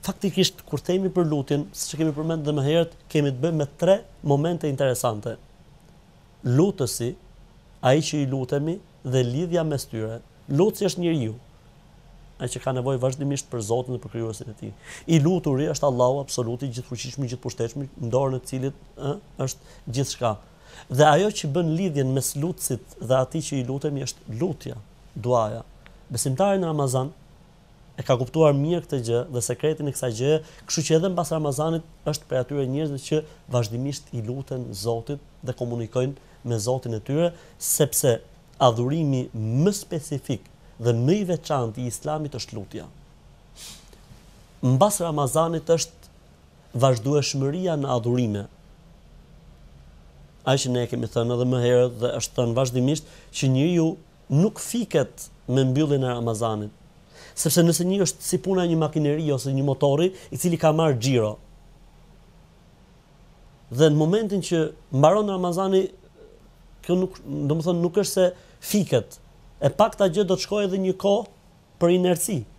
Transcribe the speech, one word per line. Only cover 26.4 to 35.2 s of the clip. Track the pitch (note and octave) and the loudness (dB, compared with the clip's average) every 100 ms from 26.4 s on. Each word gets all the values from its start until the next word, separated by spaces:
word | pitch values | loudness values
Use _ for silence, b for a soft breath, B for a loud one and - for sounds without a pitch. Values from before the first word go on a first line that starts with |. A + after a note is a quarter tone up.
| G3 G3 | 2 2
në | F3 | 0
Ramazan | D3+ C#3 B2+ C3+ E3 - - - - _ - - - | 0 0 0 -2 -8 -20 -20 -20 -20 _ -20 -20 -14
e | - | 0
ka | B2+ | 0
kuptuar | B2 D#3+ D#3 C#3+ | 0 4 4 6
mirë | D3 F3 D#3+ | 2 -2 -2
këtë | C#3+ A2+ | -4 0
gjë | A#2 B2 | -2 -2
dhe | B2 - | -6 -4
sekretin | B2 D3+ D#3 C#3+ | -2 -2 -2 -4
e | |
kësaj | C3 B2+ A2 | -4 -6 -2
gjëje, | C3 D#3 D#3 B - | 0 0 -2 B -6
kështu | - D3+ | -4 2
që | D#3+ | 2
edhe | F#3 | 2
mbas | F3+ F3 D#3+ | -2 -2 -2
Ramazanit | D3+ C3+ D#3 E3 D#3 - - | -2 -2 0 -2 -6 -10 -6
është | D3+ - | -6 -4
prej | C3 | -4
atyre | B2+ C#3+ C3 | -2 -2 -2
njerëzve | C#3 D#3 C#3 - | -2 -4 -6 -2
që | D3+ D#3 B B | -2 -4 B B
vazhdimisht | B2 A2 A#2 C3+ C#3 - A#2+ | -2 0 -2 -4 -6 -8 -10
i | A2 | -6
luten | B2+ C3+ C3 B2 | -8 -8 -8 -8
Zotit | G2+ G#2+ A#2 A2+ C#3+ | -6 -4 -4 -4 -10